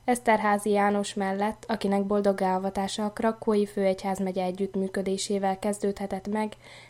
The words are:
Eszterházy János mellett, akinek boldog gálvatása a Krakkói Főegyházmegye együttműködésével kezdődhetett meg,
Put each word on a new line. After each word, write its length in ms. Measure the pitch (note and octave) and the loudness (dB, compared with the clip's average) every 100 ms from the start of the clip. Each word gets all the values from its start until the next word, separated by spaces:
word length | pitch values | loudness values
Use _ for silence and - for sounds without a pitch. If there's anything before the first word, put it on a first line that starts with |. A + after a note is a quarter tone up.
Eszterházy 680 | - B3 - G#3+ G#3+ G#3 G#3+ | -2 0 4 4 4 2 2
János 440 | G3+ G3+ G#3 G3+ | 2 4 2 -2
mellett, 500 | - F#3+ G3 G#3 A3 - | -2 -2 0 -2 -4 -6
akinek 360 | A3 G3 G3 | -2 0 0
boldog 300 | G3 G#3 G3+ | 2 2 2
gálvatása 720 | G3 F#3+ F#3 G3 G3 G3 - | 2 2 0 0 -2 -4 -2
a 80 | G#3+ | -4
Krakkói 540 | - A3+ A3 - G#3 G3+ | -2 -2 0 0 2 2
Főegyházmegye 760 | G3+ G3 F#3+ G3 F#3+ F#3+ F#3 | 2 0 2 -2 -2 -2 -2
együttműködésével 1120 | F3+ F3+ G3 F#3+ F#3+ G3 F#3+ F#3+ - G3+ G3 F#3+ | -2 -2 -2 -2 -2 -2 -2 -2 -2 0 0 0
kezdődhetett 680 | G#3+ G3+ G3+ G3+ G3 F#3+ G#3 | -2 -2 -2 -2 -4 -6 -4
meg, 240 | G#3 G#3+ - - - - | -2 -2 -6 -18 -20 -14